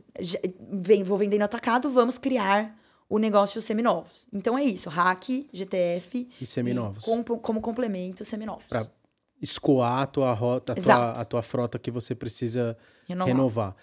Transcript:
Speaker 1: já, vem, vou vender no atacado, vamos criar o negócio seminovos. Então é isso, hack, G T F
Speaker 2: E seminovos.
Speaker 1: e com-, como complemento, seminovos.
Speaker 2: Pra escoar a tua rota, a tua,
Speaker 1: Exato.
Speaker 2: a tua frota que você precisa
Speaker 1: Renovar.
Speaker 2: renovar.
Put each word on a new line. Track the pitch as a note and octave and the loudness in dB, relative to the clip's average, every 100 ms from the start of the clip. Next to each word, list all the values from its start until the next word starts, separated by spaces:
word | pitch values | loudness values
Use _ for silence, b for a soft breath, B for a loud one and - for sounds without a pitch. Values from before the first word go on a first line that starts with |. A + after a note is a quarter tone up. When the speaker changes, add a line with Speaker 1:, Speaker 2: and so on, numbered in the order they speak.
| - - | -14 -10
Speaker 1:
já, | F3 G3 F3+ - A2+ | -6 -4 -6 -8 -8
vem, | F#3+ F3+ G3 | -2 4 4
vou | F#3 G3 | 4 0
vender | G3+ G#3 | 2 2
no | G#3 | 0
atacado, | A#3 A#3+ A#3+ C#4+ | -2 0 0 2
vamos | B3+ A#3+ - | 4 4 0
criar | C4+ B3 G3 G3+ G#3+ b b b - | 0 0 2 2 0 b b b -4
o | G#3+ | 0
negócio | A3 G3+ G3+ A3+ | 4 4 4 0
seminovos. | G#3+ G#3+ A#3 F3 - - _ | -4 0 2 0 -2 -18 _
Então | G3+ A3 B3+ | -4 0 2
é | |
isso, | C#4+ F3+ F3 | 2 0 -2
hack, | D#3+ F3+ F#3 - B3+ D4 | 2 2 2 -2 -4 -6
G | F3+ F#3 | -10 -4
T | F#3 | 0
F | F3 F3 - B3 B3 - | 0 0 -4 -8 -8 -8
Speaker 2:
E | B2+ | -6
seminovos. | - A#2+ B2 G#2+ G2+ | -2 0 0 -4 -4
Speaker 1:
e | A3+ | 0
com-, | A#3 | 0
como | A#3+ A3+ - A3 | 0 -2 -2 -2
complemento, | A#3 A#3 A#3 F#3+ F3+ F#3 G#3 | -2 -2 -2 -4 -6 -8 -8
seminovos. | G#3+ A3 - - | -8 -8 -12 -6
Speaker 2:
Pra | A#2+ G#2+ _ _ _ _ _ | -4 -4 _ _ _ _ _
escoar | D3 - - C3 A#2+ B2+ | -6 0 2 4 4 0
a | C#3 | 0
tua | C#3 B2+ | 0 0
rota, | A2 A#2+ B2+ - | 2 0 0 -2
a | B2 | 0
tua, | |
Speaker 1:
Exato. | F3+ D#3+ A#2+ A#2+ | 4 4 2 -2
Speaker 2:
a | A#2 | -4
tua | A#2+ | -4
frota | - C3+ A#2+ A#2+ | -2 -2 -2 -4
que | - | -6
você | A#2+ - A#2 | -6 -6 -6
precisa | A#2 - A#2 B2 A#2 A2+ b b - | -6 -4 -2 -2 -2 -4 b b -8
Speaker 1:
Renovar. | F3+ F#3 | -2 2
Speaker 2:
renovar. | B2+ C4+ A2+ G2 b | 2 2 0 -4 b